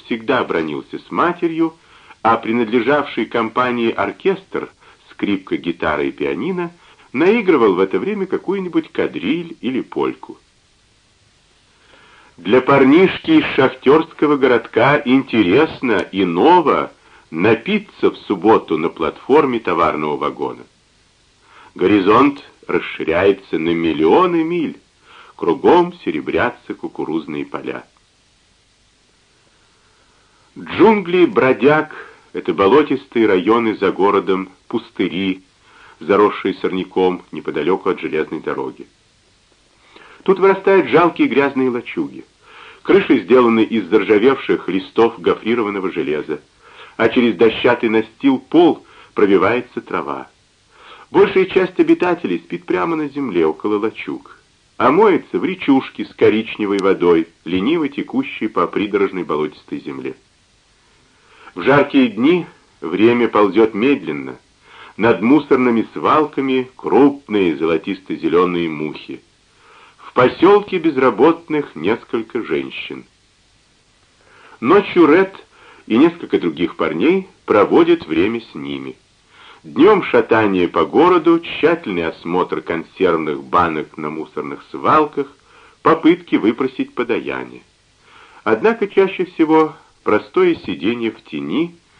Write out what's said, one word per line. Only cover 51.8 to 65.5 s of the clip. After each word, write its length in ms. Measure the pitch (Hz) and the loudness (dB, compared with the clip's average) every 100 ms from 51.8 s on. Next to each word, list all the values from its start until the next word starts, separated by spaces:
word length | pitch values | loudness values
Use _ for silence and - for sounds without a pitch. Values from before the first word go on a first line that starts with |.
| 156 165 180 175 - 170 | 2 2 0 -2 -4 -6
спит 240 | - 170 | -8 -10
прямо 320 | - 180 170 160 | -6 -4 -2 -4
на 120 | 147 | -6
земле, 380 | 135 131 87 78 | -6 -4 0 0
около 320 | 78 104 107 | 0 -2 -2
лачуг, 600 | 107 - - 65 - - _ _ _ - | -4 -8 -12 -12 -14 -20 _ _ _ -2
а 120 | 123 | 0
моется 480 | 160 214 147 - 92 | 4 4 2 -2 -6
в 60 | |
речушке 600 | 95 - - 135 - - | -4 -4 0 0 0 -8
с 100 | - | -12
коричневой 640 | - 110 107 110 - 104 101 | 0 2 2 -2 -6 -2 0
водой, 500 | 95 80 87 82 - _ | 0 2 4 2 0 _
лениво 440 | - 92 107 170 143 | -6 -4 -2 -2 -4
текущей 600 | - - 123 131 - 110 | -6 -6 -6 -6 -6 -6
по 180 | - - | -2 -2
придорожной 560 | 95 101 101 95 92 | -2 -2 0 -2 -4
болотистой 580 | 80 76 76 - - 104 | -6 -4 -4 -8 -14 -12
земле. 340 | 73 67 65 - _ _ _ _ _ _ _ _ _ _ _ _ - | -12 -12 -12 -14 _ _ _ _ _ _ _ _ _ _ _ _ -18
В 80 | - | -6
жаркие 460 | 95 143 - 143 123 | 2 2 2 2 2
дни 380 | 101 135 175 156 - _ _ | 2 2 2 -2 -14 _ _
время 480 | 82 90 110 120 117 | -6 2 2 2 0
ползёт 460 | 107 101 92 107 | 2 2 2 2
медленно. 640 | 95 127 143 76 71 65 65 _ _ _ - - - | 2 -2 -2 -4 -10 -10 -16 _ _ _ -20 -18 -2
Над 260 | 110 92 | 0 2
мусорными 640 | 113 147 147 | 2 2 2